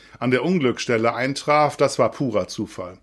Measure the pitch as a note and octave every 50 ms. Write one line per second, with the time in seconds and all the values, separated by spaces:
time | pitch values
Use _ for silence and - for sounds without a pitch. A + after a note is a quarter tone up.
0 | - - - - A#2+ B2+ B2 B2 B2+ E3+ F#3+ F3 C3+ B2 A#2 - - - A#2+ A2+
1 | A2 A#2 A#2 A#2 B2+ C3+ C#3 - - D3+ D3 D3+ D3+ C#3+ - - C#3+ C3 - -
2 | B2 A2 - - C#3+ B2 G#2 G2+ F#2 - - - G#2 F#2 - - F2+ F2+ F#2 -